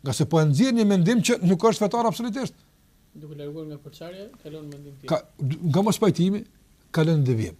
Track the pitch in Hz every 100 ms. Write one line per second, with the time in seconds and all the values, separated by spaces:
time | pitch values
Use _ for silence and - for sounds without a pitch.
0 | 139 123 139 165 156 139 262 233 208 196
1 | 170 240 180 240 180 180 226 202 208 233
2 | 233 - 240 214 233 - _ _ _ _
3 | _ - 151 147 147 151 156 143 143 -
4 | 170 185 202 262 156 156 151 143 143 135
5 | 135 160 - - 135 156 175 147 214 -
6 | 214 - 180 202 - _ _ _ _ 165
7 | 156 156 131 113 107 -